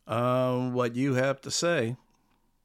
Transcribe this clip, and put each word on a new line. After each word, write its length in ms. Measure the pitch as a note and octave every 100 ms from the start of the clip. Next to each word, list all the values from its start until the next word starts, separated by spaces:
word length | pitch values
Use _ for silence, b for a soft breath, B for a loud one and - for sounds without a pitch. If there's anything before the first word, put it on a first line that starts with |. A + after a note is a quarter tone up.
| -
uh, 640 | A2+ B2 B2+ B2+ B2+ B2+
what 260 | B2 A#2+ A#2+
you 200 | C#3 B2+
have 260 | C#3 C3
to 100 | B2
say. 460 | - E3+ E3 A2+ C3 _ _ _ _ _ _